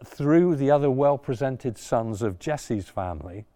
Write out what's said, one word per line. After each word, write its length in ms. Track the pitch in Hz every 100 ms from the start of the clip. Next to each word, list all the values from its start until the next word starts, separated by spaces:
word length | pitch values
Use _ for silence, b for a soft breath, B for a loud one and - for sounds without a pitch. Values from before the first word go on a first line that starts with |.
through 520 | - - 143 165 180 143
the 140 | 139
other 200 | 147 143
well-presented 880 | 131 143 139 - 120 135 127 131 101
sons 440 | - 123 113 104
of 160 | 110 90
Jesse's 500 | 156 147 - 107 90
family 580 | - 92 85 92 98 -